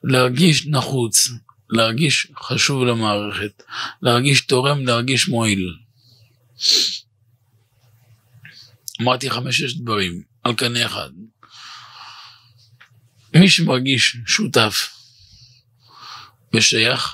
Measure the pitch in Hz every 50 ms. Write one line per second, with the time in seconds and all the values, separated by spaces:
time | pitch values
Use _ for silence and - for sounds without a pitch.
0 | - - 131 127 127 127 123 123 175 185 151 139 - 143 151 135 123 - 139 131
1 | 120 113 98 - - - 123 113 _ _ _ _ _ _ 113 113 113 113 113 117
2 | 165 147 127 - - - - - - - 127 - - - 143 135 127 123 117 113
3 | 110 107 104 101 104 104 104 104 104 104 _ _ - _ - - - - - _
4 | - 127 120 120 131 143 143 127 - - 139 127 127 139 147 143 131 127 120 117
5 | 120 127 135 123 - - 139 117 113 110 101 98 92 90 82 80 - _ _ _
6 | _ _ _ _ _ _ _ _ _ _ _ - - - - - - - - -
7 | - _ _ _ _ _ _ _ _ _ _ _ _ _ _ _ _ _ _ _
8 | _ _ _ _ _ _ _ - _ - - - - - _ _ _ - - -
9 | 113 123 127 123 139 131 117 123 127 131 127 - - 131 123 - 123 117 107 101
10 | 98 90 85 90 - _ _ _ _ 120 120 - - 120 120 120 117 110 - -
11 | 85 67 67 85 214 226 _ _ _ _ - - - - - - - - - -
12 | - - - - - - - _ _ _ _ _ _ _ _ _ - _ _ _
13 | _ _ _ _ _ _ - 156 185 196 156 - 165 - 131 127 127 135 135 123
14 | - - - 120 117 - - - - - - 123 117 107 101 - - - - -
15 | - _ _ _ - _ - - - - _ _ _ _ _ _ _ _ - -
16 | - - - - - - _ _ _ _ - 113 110 - - 117 110 120 131 123
17 | - -